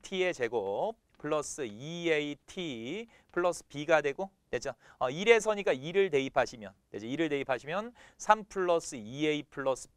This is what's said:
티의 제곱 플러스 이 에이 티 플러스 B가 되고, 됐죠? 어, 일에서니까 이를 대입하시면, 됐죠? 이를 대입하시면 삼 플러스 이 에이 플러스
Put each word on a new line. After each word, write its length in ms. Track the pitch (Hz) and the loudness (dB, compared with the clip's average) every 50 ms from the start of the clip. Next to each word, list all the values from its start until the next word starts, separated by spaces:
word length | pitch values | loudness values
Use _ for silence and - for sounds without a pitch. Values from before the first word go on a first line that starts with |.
| - | -14
티의 300 | - 202 185 185 180 160 | -6 0 0 2 2 2
제곱 600 | - 123 113 120 117 95 98 98 120 165 214 226 _ _ _ _ _ | 0 -2 0 0 0 0 0 -2 -2 -2 -4 -4 _ _ _ _ _
플러스 480 | - 147 156 151 143 - - - 139 | -4 -2 0 0 -2 -4 -6 -6 -6
이 440 | 113 104 107 135 156 170 175 170 165 | -6 -6 -8 -10 -10 -8 -4 0 2
에이 260 | 156 151 147 147 147 - _ | 2 2 0 -2 -6 -10 _
티 600 | - - 190 180 160 127 113 113 127 165 214 233 226 _ - _ _ | -14 -10 -8 -6 -6 -6 -6 -6 -6 -8 -8 -10 -12 _ -20 _ _
플러스 340 | - 175 175 175 165 - - _ | -4 0 0 0 0 -2 -8 _
B가 340 | - 143 147 151 165 151 | -10 -8 2 4 4 4
되고, 280 | 147 143 139 - 190 190 _ _ _ - | 4 2 -2 -4 -6 -8 _ _ _ -6
됐죠? 220 | - 123 - 135 120 _ _ - - - | -6 -4 -4 -4 -10 _ _ -20 -8 -4
어, 100 | 127 127 | -2 -2
일에서니까 640 | 135 165 202 226 233 220 208 220 214 202 185 202 165 | -2 0 6 6 6 6 6 2 0 0 2 0 0
이를 380 | 131 135 165 180 196 196 190 | 0 0 -2 2 2 2 4
대입하시면, 600 | 143 139 135 135 - 135 127 - - 117 104 95 98 _ _ _ | 4 2 0 2 2 0 0 0 -2 -12 -14 -14 -16 _ _ _
됐죠? 160 | - 101 104 117 | -12 -10 -8 -6
이를 220 | 135 160 165 156 | -2 -2 0 0
대입하시면 640 | 147 139 135 - 131 120 117 139 165 196 220 240 240 - - - _ - | 0 -2 0 -2 -4 -4 -4 -6 -6 -6 -6 -6 -12 -18 -20 -20 _ -8
삼 260 | - - 214 220 202 | 4 4 4 4 4
플러스 500 | - - 196 185 175 170 165 - - 160 | -8 -4 -2 2 2 2 2 2 -2 -10
이 300 | 123 104 107 127 143 151 | -10 -10 -10 -4 0 0
에이 180 | 151 151 147 139 _ | 2 0 0 -4 _
플러스 400 | - 143 135 135 131 - - - _ | -8 -4 -2 -2 -2 -2 -4 -16 _